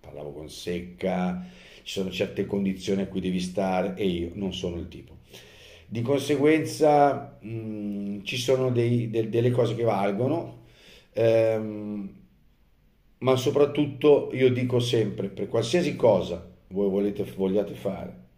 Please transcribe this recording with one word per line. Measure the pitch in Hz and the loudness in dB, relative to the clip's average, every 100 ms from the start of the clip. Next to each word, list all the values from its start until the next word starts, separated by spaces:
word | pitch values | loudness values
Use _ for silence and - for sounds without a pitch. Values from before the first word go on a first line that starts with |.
Parlavo | 76 71 73 | -16 -14 -12
con | 71 76 | -12 -14
Secca, | - - 87 90 - 92 90 90 90 - - - - | -12 -8 -8 -8 -6 -4 -2 -2 -4 -10 -18 -20 -20
ci | - - | -12 -6
sono | 95 | -6
certe | 90 101 - 98 | -4 -4 -4 -4
condizioni | 101 98 92 - 98 | -2 -2 -4 -2 -2
a | 92 | -2
cui | 95 | -4
devi | 92 90 | -2 -2
stare | 90 - 95 92 98 92 | -4 -2 0 0 -2 -2
e | 101 | -2
io | 85 85 | -2 -6
non | - 98 | -6 -6
sono | 85 90 85 | -4 -6 -6
il | 78 | -10
tipo. | - - - - - - - - - - | -14 -20 -20 -20 -20 -20 -20 -20 -20 -10
Di | 110 | -6
conseguenza, | 117 143 135 143 147 160 123 - 151 147 143 135 - - 104 | 0 0 0 2 4 4 2 2 4 6 6 4 -6 -16 -10
mm, | 113 110 107 104 101 101 101 | -8 -8 -8 -6 -6 -6 -8
ci | 95 127 | -6 -6
sono | 131 131 127 | 0 2 2
dei, | 120 120 120 117 | 2 2 0 0
de-, | 113 107 | -2 0
delle | 117 123 | 2 2
cose | 120 110 | 2 0
che | 104 | 0
valgono, | 117 101 101 101 127 160 - - - _ - - _ | 0 2 0 0 0 -2 -4 -16 -20 _ -20 -20 _
ehm, | - 113 113 113 110 110 104 104 104 98 - - _ _ _ _ _ _ _ _ _ | 2 4 6 4 2 -4 -8 -8 -8 -10 -14 -20 _ _ _ _ _ _ _ _ _
ma | 123 127 | 0 2
soprattutto | 151 131 143 147 147 - 151 139 - | 2 4 2 4 -2 2 6 6 4
io | 127 131 | 2 4
dico | 123 123 123 | 4 2 0
sempre, | 120 120 104 92 95 | 2 2 0 -2 -6
per | - 101 | -6 -2
qualsiasi | 117 - 180 147 - | 0 2 2 0 4
cosa | 120 95 87 87 - - _ | 4 4 2 -6 -10 -20 _
voi | 92 101 | -2 0
volete, | 95 101 101 95 - | 2 0 -2 -8 -2
vogliate | 95 98 95 | 0 0 -2
fare | - 98 95 - - - | -4 -6 -6 -10 -16 -20